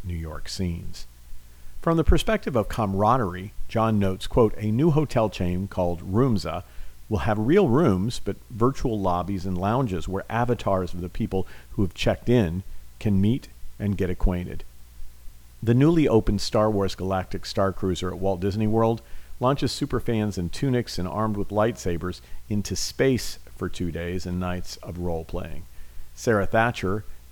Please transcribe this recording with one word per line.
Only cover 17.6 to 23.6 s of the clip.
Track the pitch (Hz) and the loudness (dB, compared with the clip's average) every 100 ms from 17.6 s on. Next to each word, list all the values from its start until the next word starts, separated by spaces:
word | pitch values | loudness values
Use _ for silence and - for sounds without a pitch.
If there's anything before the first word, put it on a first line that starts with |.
| 98 | 0
Cruiser | 90 95 90 92 | 2 0 0 -2
at | 87 | -2
Walt | 95 92 | -2 0
Disney | 98 104 107 | 0 0 2
World | 110 113 117 - - - - | 4 4 2 -4 -10 -8 -2
launches | 123 139 135 | 0 2 0
superfans | - 143 123 - 113 107 95 | -2 -2 -2 0 0 0 -2
in | 87 | -4
tunics | - 139 123 113 - | -2 0 0 -2 -4
and | 90 | -4
armed | 101 110 101 | -2 -2 -2
with | 104 | -2
lightsabers | 101 110 - 95 85 87 87 - - - | 0 0 0 -2 -2 -4 -8 -8 -8 -4
into | 104 - 92 | -2 -2 -4
space | - - 135 123 - - - | -4 2 2 2 -2 -8 -12
for | - | -8